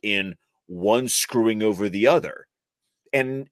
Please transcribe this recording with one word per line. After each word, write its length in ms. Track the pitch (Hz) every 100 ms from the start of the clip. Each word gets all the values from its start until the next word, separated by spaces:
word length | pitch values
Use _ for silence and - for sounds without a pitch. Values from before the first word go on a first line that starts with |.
in 320 | 104 101 95 82 _ _ -
one 400 | 90 98 117 127
screwing 560 | - - 123 113 107
over 260 | 107 95 104
the 180 | 95 117
other. 380 | 165 76 - - _ _ _ _ _ _
And, 360 | 135 131 135 135